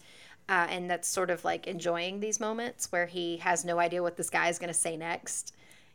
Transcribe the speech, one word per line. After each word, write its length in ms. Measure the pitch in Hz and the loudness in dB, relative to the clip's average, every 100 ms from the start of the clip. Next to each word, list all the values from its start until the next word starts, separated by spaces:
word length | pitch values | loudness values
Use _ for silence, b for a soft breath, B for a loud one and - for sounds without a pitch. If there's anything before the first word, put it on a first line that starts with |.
| B B B B - | B B B B 0
uh, 180 | 185 170 | 2 2
and 200 | 180 180 | 0 -2
that's 200 | 170 - | -2 0
sort 200 | 190 180 | 0 0
of, 140 | 170 | 0
like, 240 | 170 170 175 | 0 -2 -2
enjoying 540 | 170 170 170 180 202 | -2 0 0 -2 -4
these 180 | 214 208 | -2 -2
moments 500 | 220 226 240 - - | -2 -2 -6 -6 -2
where 160 | 180 170 | 0 0
he 300 | 180 170 170 | 0 -2 0
has 280 | 185 170 170 | 2 2 2
no 140 | 170 | 2
idea 220 | 175 175 | 4 2
what 140 | 175 170 | 0 -2
this 140 | 165 | 0
guy 180 | 165 170 | 2 2
is 120 | 170 | 2
gonna 140 | 170 | 0
say 220 | 160 170 160 | 0 0 -2
next. 580 | 170 175 - - - - b b b | -4 -4 -6 -8 -8 -14 b b b